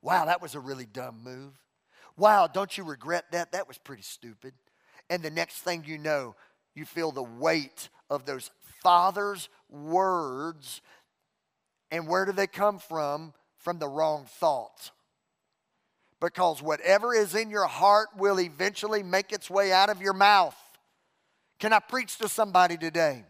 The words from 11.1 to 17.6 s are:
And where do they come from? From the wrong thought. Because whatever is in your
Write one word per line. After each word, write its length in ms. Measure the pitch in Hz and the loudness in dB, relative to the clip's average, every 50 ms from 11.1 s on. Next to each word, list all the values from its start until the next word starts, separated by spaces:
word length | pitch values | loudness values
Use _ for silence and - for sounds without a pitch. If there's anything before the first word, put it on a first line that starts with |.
| _ _ _ _ _ _ _ _ _ _ _ _ _ _ _ _ | _ _ _ _ _ _ _ _ _ _ _ _ _ _ _ _
And 180 | 160 165 165 156 | -10 -10 -6 -2
where 180 | 170 185 190 | -2 -2 0
do 80 | 190 196 | -2 -2
they 120 | 185 196 | -2 -2
come 320 | 185 - - 202 208 202 185 | -4 -2 0 0 0 0 -2
from? 560 | - - 165 160 151 143 143 151 160 160 143 _ _ _ _ | -10 -8 -6 -4 -4 -4 -4 -6 -10 -14 -20 _ _ _ _
From 240 | _ _ - 175 170 | _ _ -8 -6 -6
the 100 | 156 143 | -6 -8
wrong 380 | 139 151 160 156 151 151 139 120 | -2 0 0 0 0 -4 -8 -14
thought. 640 | - - 175 160 147 127 110 104 _ _ - - _ _ _ _ _ _ _ _ _ _ _ _ _ _ _ _ _ _ _ _ _ _ _ _ _ _ | -10 -2 0 0 0 0 -6 -10 _ _ -20 -20 _ _ _ _ _ _ _ _ _ _ _ _ _ _ _ _ _ _ _ _ _ _ _ _ _ _
Because 420 | - 170 _ - 180 175 156 131 | -6 -6 _ 0 0 0 0 -2
whatever 540 | 143 156 156 143 - 170 190 208 208 240 240 | -4 -4 -4 -2 2 4 4 4 4 2 0
is 180 | 220 208 190 160 | 0 0 0 0
in 160 | 214 226 220 | -4 -4 -2
your 160 | 208 208 | -2 -2